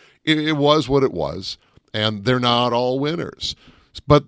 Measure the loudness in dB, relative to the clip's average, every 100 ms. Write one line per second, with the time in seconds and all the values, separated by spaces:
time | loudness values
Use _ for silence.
0 | _ _ -2 0 0 2 4 4 2 2
1 | 2 -2 -6 -6 -12 -14 _ _ _ -2
2 | -2 -2 -2 0 2 2 0 0 -2 -2
3 | -4 -6 -8 -10 -12 -12 -20 _ _ -10
4 | 2 2